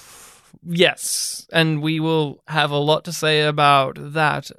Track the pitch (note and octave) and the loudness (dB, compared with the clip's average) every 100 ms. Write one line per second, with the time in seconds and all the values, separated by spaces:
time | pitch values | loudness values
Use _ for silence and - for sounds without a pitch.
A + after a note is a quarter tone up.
0 | - - - - _ - F3 E3+ D#3+ - | -20 -20 -20 -20 _ -20 -6 2 2 2
1 | - - - - - E3+ D#3+ D3+ D#3 D#3+ | -6 -6 -6 -10 -4 0 0 0 -2 -2
2 | D#3+ D#3+ D3 - - D#3 D3 C#3+ D3 D#3 | 0 0 -2 -6 -6 -2 0 0 2 0
3 | - D#3 D#3 D3+ D3+ D3+ C#3+ C#3 C3+ D3 | -2 -4 0 2 2 2 4 4 2 -6
4 | C#3+ D#3 D3+ C#3+ - | -8 -2 0 -2 -8